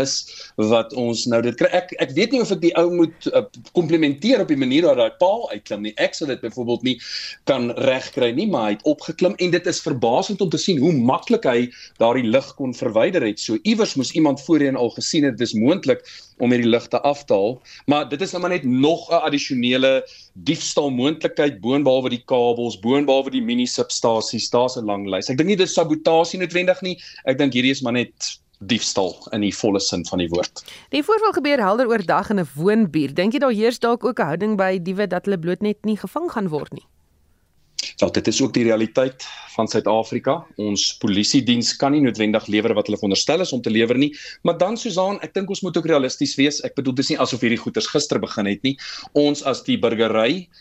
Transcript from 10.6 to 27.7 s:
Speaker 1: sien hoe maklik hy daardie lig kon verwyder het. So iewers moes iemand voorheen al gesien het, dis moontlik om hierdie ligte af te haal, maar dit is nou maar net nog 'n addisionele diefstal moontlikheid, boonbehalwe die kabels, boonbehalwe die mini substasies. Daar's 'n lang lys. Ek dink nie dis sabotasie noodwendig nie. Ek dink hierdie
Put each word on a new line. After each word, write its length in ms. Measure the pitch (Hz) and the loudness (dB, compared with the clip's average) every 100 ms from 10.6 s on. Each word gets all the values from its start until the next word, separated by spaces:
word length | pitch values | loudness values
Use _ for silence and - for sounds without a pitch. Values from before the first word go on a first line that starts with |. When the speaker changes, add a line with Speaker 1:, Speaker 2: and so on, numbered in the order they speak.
Speaker 1:
sien 200 | - 147 | 0 2
hoe 120 | 156 147 | 4 4
maklik 520 | 120 165 - 226 143 | 2 2 2 0 2
hy 200 | 120 123 - - - | 2 0 -6 -10 0
daardie 280 | 113 127 110 | 2 4 4
lig 200 | 131 - - | 2 0 -8
kon 140 | 127 120 | -8 -4
verwyder 500 | 127 107 160 180 110 | 0 2 2 2 0
het. 140 | 104 | -2
So 200 | - 107 | -4 0
iewers 320 | 208 226 196 139 | 2 2 2 0
moes 140 | 123 165 | -2 2
iemand 240 | 151 131 - | 2 2 2
voorheen 300 | 156 139 131 | 2 2 2
al 120 | 117 - | -2 -2
gesien 320 | - 165 143 | -2 0 0
het, 100 | 110 | 0
dis 160 | 117 | -2
moontlik 500 | 107 120 190 131 120 - - - - | 2 2 2 2 0 -2 -20 -14 -2
om 80 | 123 | 2
hierdie 200 | 123 117 | 2 4
ligte 280 | 117 - 120 143 | 2 0 0 0
af 160 | 143 - | 0 0
te 80 | 101 | 2
haal, 240 | 104 131 - - - | 0 -4 -14 -8 -2
maar 180 | 147 127 | 0 0
dit 120 | 143 | -6
is 80 | 185 | -6
nou 60 | 175 | -4
maar 120 | 175 180 | -2 -2
net 80 | |
nog 420 | 131 127 147 165 - | 0 2 2 0 0
'n 120 | 170 156 | 0 0
addisionele 760 | 143 - 127 123 127 135 131 - - - | -2 -2 -2 0 2 4 2 -2 -16 -20
diefstal 560 | 92 85 165 - 175 143 | -8 -4 -4 -2 0 0
moontlikheid, 720 | 123 139 160 160 - 147 107 | 0 0 0 -2 0 0 0
boonbehalwe 500 | 113 139 135 131 127 | -2 2 2 2 0
die 140 | 120 - | -4 -2
kabels, 520 | 127 120 117 120 92 | 0 2 0 -4 -2
boonbehalwe 500 | 113 139 143 135 135 | 0 2 4 2 0
die 120 | 131 | -2
mini 240 | 113 123 123 | -2 -2 -2
substasies. 840 | - 120 - 120 110 - 113 - | -2 -4 0 0 0 -2 -4 0
Daar's 260 | 120 123 123 | 0 0 -2
'n 80 | |
lang 220 | 107 101 101 | -4 -4 -4
lys. 240 | 95 120 | -4 -2
Ek 60 | 131 | 0
dink 120 | 170 | 2
nie 80 | 196 | 2
dis 180 | 180 | 0
sabotasie 640 | - 156 156 170 165 170 180 | 2 0 2 2 4 2 -2
noodwendig 420 | 175 175 180 180 | -4 -2 0 0
nie. 120 | 185 180 - - | -2 -8 -12 -8
Ek 140 | - 135 | -4 0
dink 140 | 139 | 2
hierdie 220 | 123 127 | 2 2